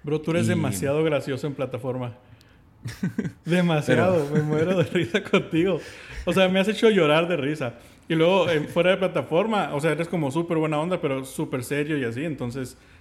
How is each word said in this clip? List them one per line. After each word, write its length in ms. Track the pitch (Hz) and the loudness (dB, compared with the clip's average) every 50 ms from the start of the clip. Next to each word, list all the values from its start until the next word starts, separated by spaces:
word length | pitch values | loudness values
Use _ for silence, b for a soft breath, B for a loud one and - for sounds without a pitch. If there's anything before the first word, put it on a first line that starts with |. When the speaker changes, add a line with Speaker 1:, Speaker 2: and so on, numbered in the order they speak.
Speaker 1:
Bro, 180 | - 143 151 151 | -4 -2 -4 -2
tú 100 | 151 165 | -2 -2
eres 140 | 160 - 113 | 0 0 2
Speaker 2:
Y 20 | 113 | 2
Speaker 1:
demasiado 520 | 110 107 104 101 101 95 - 135 143 151 160 | 0 0 0 -2 -2 -2 -2 0 0 0 0
gracioso 420 | 160 147 135 127 147 135 120 - | 2 0 0 -2 -4 -6 -4 -6
en 80 | 151 135 | -8 -6
plataforma. 600 | 143 135 127 131 117 127 131 123 127 123 117 107 - b b b b b b b b b _ _ _ - | -6 -6 -6 -6 -8 -6 -6 -6 -6 -6 -8 -10 -14 b b b b b b b b b _ _ _ -12
Speaker 2:
<laughs> 600 | 113 - - - 165 - - - 165 - - _ | -12 -8 -6 -6 -6 -4 -4 -6 -6 -10 -10 _
Speaker 1:
Demasiado, 800 | 156 170 180 175 175 160 151 135 131 127 - 170 185 185 165 143 | 0 2 2 4 4 2 2 2 2 2 4 4 4 4 2 2
Speaker 2:
Pero 80 | 143 147 | 2 0
Speaker 1:
me 80 | 151 | 0
muero 340 | 151 151 151 151 160 175 190 | 0 2 0 0 2 2 2
de 80 | 180 160 | 0 0
risa 380 | - - 180 160 165 - 202 | 0 0 -2 -2 0 -2 -4
contigo. 580 | 202 - - 185 143 - 170 156 170 196 175 143 B B B B B B B B B | -2 2 0 0 0 0 0 0 0 0 0 -2 B B B B B B B B B
O 60 | 180 | 0
sea, 160 | 170 185 190 185 | 2 4 4 4
me 120 | 185 190 | 4 2
has 80 | 190 208 | 2 2
hecho 220 | 208 208 233 226 | 0 4 4 4
llorar 380 | 214 190 160 147 147 160 170 170 | 6 6 4 6 4 4 4 2
de 80 | 180 | 0
risa. 380 | 151 131 143 156 151 139 120 - B B B B B - - | -2 0 -2 -2 -2 -4 -6 -6 B B B B B -4 -2
Y 60 | 160 | 2
luego, 340 | 160 160 170 190 190 160 175 | 4 4 6 6 4 4 4
eh, 100 | 165 147 151 - | 2 0 0 0
fuera 220 | - 175 170 180 | 0 2 4 4
de 60 | 190 185 | 4 2
plataforma, 760 | 190 175 165 165 127 - 156 170 202 226 220 202 170 143 147 | 0 -2 -2 -4 -4 0 0 2 2 2 0 0 -2 -2 -2
o 60 | 143 | 0
sea, 120 | 143 165 | 0 0
eres 160 | 147 151 170 165 | 0 0 -2 -4
como 220 | - 175 151 135 | -2 -2 -2 -2
súper 280 | 131 165 170 170 175 160 | -2 -2 -2 0 0 0
buena 200 | 156 156 151 147 | 0 0 0 -2
onda, 220 | 156 180 185 165 | -2 -2 -2 -2
pero 240 | - 143 135 131 135 | -2 -2 -4 -4 -6
súper 400 | 135 - - 160 143 - 131 120 | -8 -6 -6 -6 -4 -4 -6 -4
serio 320 | - 143 143 147 151 160 | -4 -2 -2 -2 -2 -2
y 80 | 143 131 | -2 -2
así. 180 | 113 117 123 151 | -4 -4 -4 -6
Entonces, 520 | 170 143 127 127 120 123 139 131 120 - b b b b b | -6 -6 -6 -8 -8 -6 -8 -10 -10 -12 b b b b b